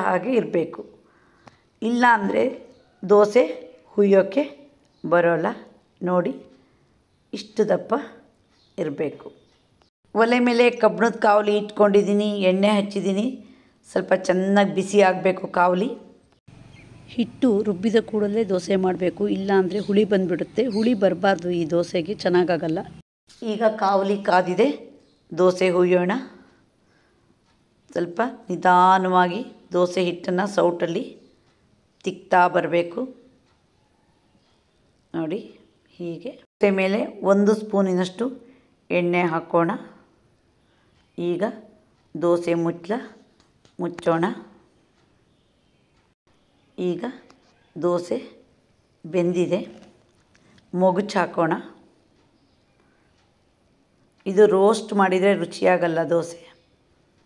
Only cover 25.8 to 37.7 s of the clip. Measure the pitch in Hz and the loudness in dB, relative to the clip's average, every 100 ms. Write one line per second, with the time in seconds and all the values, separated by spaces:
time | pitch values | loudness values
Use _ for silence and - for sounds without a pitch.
25.8 | 180 180 180 247 - - _ _ _ _ | 2 2 0 -4 -8 -18 _ _ _ _
26.8 | _ _ _ _ _ _ _ _ _ _ | _ _ _ _ _ _ _ _ _ _
27.8 | _ 170 170 175 240 - - 170 180 180 | _ -8 -6 -4 -6 -6 -10 -2 4 6
28.8 | 185 190 185 185 180 196 262 - - 175 | 6 4 2 2 2 -2 -10 -16 -6 -2
29.8 | 180 185 175 175 - 180 196 180 175 170 | 0 0 -4 -4 -6 -4 -2 0 0 0
30.8 | 170 175 262 - _ _ _ _ _ _ | -4 -6 -8 -16 _ _ _ _ _ _
31.8 | _ _ 185 185 - 185 180 175 165 170 | _ _ -12 -10 0 2 4 2 -2 -2
32.8 | 170 233 254 - _ _ _ _ _ _ | -2 -6 -12 -14 _ _ _ _ _ _
33.8 | _ _ _ _ _ _ _ _ _ _ | _ _ _ _ _ _ _ _ _ _
34.8 | _ _ _ 165 160 202 - - _ _ | _ _ _ -10 -8 -8 -12 -20 _ _
35.8 | _ - 175 165 233 - _ - 202 190 | _ -14 -12 -12 -14 -16 _ -2 0 2
36.8 | 190 208 - - 185 196 202 214 - | 0 -2 -6 -4 2 4 4 2 -2